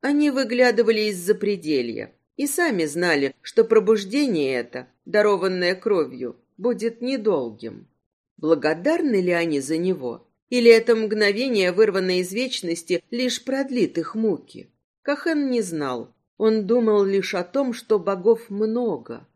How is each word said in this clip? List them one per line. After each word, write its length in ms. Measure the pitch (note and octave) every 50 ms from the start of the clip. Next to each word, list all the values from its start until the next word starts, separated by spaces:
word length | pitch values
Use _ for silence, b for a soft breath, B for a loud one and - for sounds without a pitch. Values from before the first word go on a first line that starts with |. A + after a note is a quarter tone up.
Они 300 | - C4+ C#4+ D4 D4+ D4
выглядывали 680 | C4 C4 C4+ A3 A#3 B3 B3+ B3 A#3 G3+ A#3 G3+ A3+ G#3+ G#3+ G#3+
из-за 240 | G3+ F3+ E3+ F3+ G#3
пределья 760 | F#3 G#3 G3+ G#3 F#3 E3 D3+ D#3 C3+ A#2+ A#2 A2 A2 G#2+ G#2+ _ _ _ _ _
и 120 | - C#4 C#4+
сами 380 | - - F4 E4 A#3+ F#3 D#3+
знали, 500 | D3+ C#3+ E3+ F3 F3 D#3+ C#3+ C#3 C3+ - _
что 220 | _ - - - A3+
пробуждение 920 | A3+ A3 A3 F#3+ G3 A3 G#3+ G3+ F#3+ G#3 C#4+ D4 C4+ G#3 D#3+ C#3+ C3 C3
это, 320 | B2 A#2+ A#2+ - B2+ B2 _ _ _ _
дарованное 720 | - - G#3 G#3 G#3 G3+ F#3+ E3+ F#3+ F#3 F3+ F3+ F3 F#3+
кровью, 640 | F#3 - A3+ G#3 F3+ D3+ B2+ C3 B2 B2+ A#2+ - _ _ _ _ -
будет 440 | F#3 A#3+ A#3+ F#3 G#3 A#3 A3+ -
недолгим. 880 | A#3+ B3+ C4+ C4 G#3 G#3+ F#3+ D3 B2+ A#2 A2+ A2+ - A2+ G#2+ - - _ _ _ _ _ _ _ _ _ _ _
Благодарны 840 | - D#3 E3 D3+ - D#3 D#3+ E3 F3+ C#4+ D#4+ E4+ E4+ C#4+ A#3 G3
ли 100 | F3+ F3+
они 280 | F3 E3+ E3+ E3+ D3+ C#3+
за 180 | C3 C3 D#3+ D#3+
него? 500 | F3 F#3 F#3 D#3 C3 B2 A#2 - _ _ _ _ _ _
Или 220 | B3 B3 A#3 A#3
это 240 | A3+ A3+ A3+ A3+ A#3
мгновение, 760 | A3 A3 G#3+ G#3+ G#3+ G#3+ G3+ G3+ G#3 B3+ C#4 A#3+ G3+ F#3+ F3+
вырванное 460 | F3 F3+ A3 G#3+ F3+ F#3+ F#3 F#3 F3+ F3+
из 160 | F3+ F3+ F#3
вечности, 720 | A3 B3+ B3+ - - - E3+ E3 E3+ - - F3+ E3+ _ _
лишь 320 | - A#3 B3+ B3 A#3+ - -
продлит 560 | - C4 C4+ C#4 C4+ C4 B3 G3 C#3+ - E3
их 160 | D#3+ - -
муки? 560 | A3 A3 A3 F3+ - - _ - - - _ _ _ _ _ _ _ _
Кахен 480 | - C#4+ C#4+ - E4+ E4 D4+ C#4+ C4+
не 100 | B3+ A#3+
знал. 520 | G#3+ F3+ E3 D#3 D3 C3+ B2+ A#2+ A2 - _ _ _ _ _ _
Он 280 | G#3+ A3 A3 A3 G#3
думал 380 | F#3 A#3 B3 A#3 A3 G#3 G#3 G3+
лишь 320 | G3 G3 G3 F#3 F#3 -
о 80 | F#3 F3
том, 280 | F3 - C#4 C#4 B3+
что 280 | A#3 - - _ A3 G#3
богов 500 | E3+ F3+ G3 F#3 F3 G#3+ A3+ A3+ A3+ -
много. 760 | G3+ G3+ G#3+ A3 A3 A#3+ B3 A3+ F3 B2+ - - A#2 A#2 - _ _